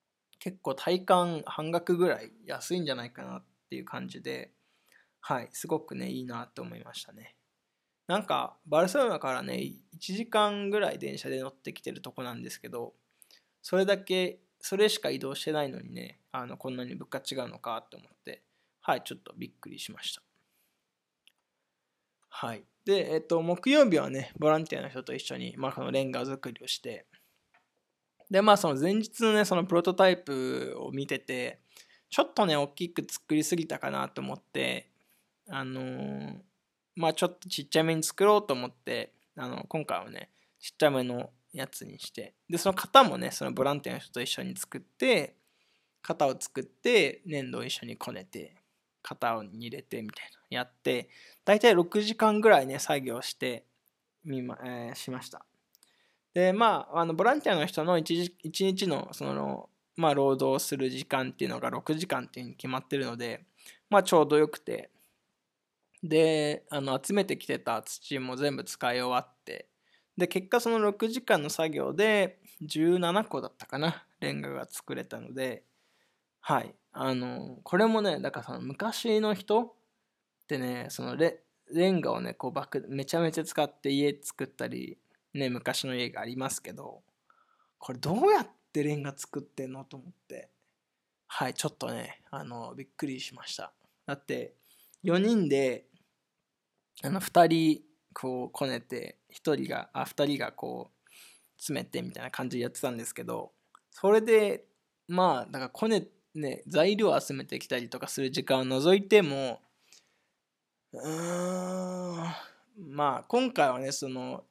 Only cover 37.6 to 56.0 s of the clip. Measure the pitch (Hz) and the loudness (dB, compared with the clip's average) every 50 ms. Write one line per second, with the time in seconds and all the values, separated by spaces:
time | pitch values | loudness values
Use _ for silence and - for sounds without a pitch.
37.6 | 143 - - 160 160 165 160 160 156 - - - 196 208 208 208 208 - 139 123 | -4 0 2 2 4 4 2 0 -2 -2 0 4 6 6 6 6 4 2 -2 -2
38.6 | 123 123 - _ _ 131 123 117 110 - _ _ _ _ _ 139 131 123 123 - | -2 -6 -10 _ _ -6 -4 -4 -6 -8 _ _ _ _ _ -12 -10 -8 -8 -10
39.6 | - - - 160 147 - - 87 95 - - - - - _ _ _ _ _ _ | -8 -6 -6 -6 -4 -4 -4 -4 -6 -8 -12 -16 -16 -18 _ _ _ _ _ _
40.6 | - - - - 160 147 139 131 123 123 123 120 120 - _ _ _ _ - 147 | -18 -14 0 2 2 4 4 2 -2 -2 -4 -6 -8 -10 _ _ _ _ -10 -10
41.6 | 135 - - - - - - - - - - - 104 101 - _ _ - 165 170 | -10 -10 -10 -14 -16 -16 -14 -14 -14 -14 -12 -12 -14 -14 -16 _ _ -6 -4 0
42.6 | - 196 185 190 - - - 269 262 185 131 123 - - - - 143 135 123 123 | 0 0 0 0 2 6 8 8 8 8 4 -2 -4 -4 -4 -6 -6 -4 -2 0
43.6 | 131 139 143 143 - 123 123 123 - - - 120 123 - - - 123 123 - - | 0 0 0 -2 -4 -6 -8 -8 -10 -10 -8 -6 -4 -4 -4 -6 -6 -8 -8 -10
44.6 | - - - - - _ _ - 254 262 240 175 143 - - _ _ _ _ _ | -10 -10 -10 -12 -14 _ _ 0 2 4 4 4 2 -2 -8 _ _ _ _ _
45.6 | _ _ _ _ _ _ _ _ - - 160 - 151 135 127 - - - - 139 | _ _ _ _ _ _ _ _ -6 -4 0 2 2 2 2 -2 -6 -10 -8 -8
46.6 | 127 - _ _ - 240 247 208 160 135 - - - 180 151 143 131 127 123 117 | -10 -10 _ _ 2 6 6 6 6 4 2 -4 -8 -6 -6 -6 -6 -6 -6 -6
47.6 | 117 135 - - 120 117 117 - - 127 - - 185 - - 101 76 - - _ | -6 -6 -6 -8 -8 -10 -12 -10 -10 -10 -10 -10 -12 -12 -12 -14 -14 -14 -18 _
48.6 | _ _ _ _ _ _ _ _ - - 127 - 123 117 113 110 104 98 95 113 | _ _ _ _ _ _ _ _ -14 -14 -8 -4 -2 -2 -2 -2 -6 -10 -12 -12
49.6 | 120 117 123 143 - - - 120 110 107 - - - - - _ _ - 131 127 | -12 -10 -12 -12 -12 -10 -10 -10 -8 -10 -12 -14 -16 -18 -20 _ _ -8 -6 -6
50.6 | 123 - _ _ - 139 131 120 123 - - - - - - _ _ - 208 214 | -6 -6 _ _ -2 -2 -2 -2 -4 -8 -14 -20 -20 -20 -20 _ _ 4 6 8
51.6 | 240 240 202 175 170 175 - 208 208 214 226 - 220 214 214 214 214 220 196 147 | 8 8 8 8 6 4 2 0 0 0 2 4 4 4 6 6 8 8 8 8
52.6 | 131 131 135 143 - - 151 139 131 127 117 123 127 - - - 131 127 120 113 | 6 4 -2 -4 -2 0 0 0 -2 -4 -6 -6 -6 -8 -8 -6 -4 -4 -4 -6
53.6 | - _ _ _ _ _ _ _ _ _ _ _ - 160 135 131 123 123 110 - | -10 _ _ _ _ _ _ _ _ _ _ _ -10 -8 -6 -6 -6 -6 -8 -10
54.6 | 127 123 123 123 120 117 135 - - - 127 131 131 - - - - _ _ _ | -10 -10 -10 -8 -10 -10 -10 -10 -10 -8 -8 -10 -10 -12 -16 -18 -20 _ _ _
55.6 | _ _ _ _ _ _ _ _ | _ _ _ _ _ _ _ _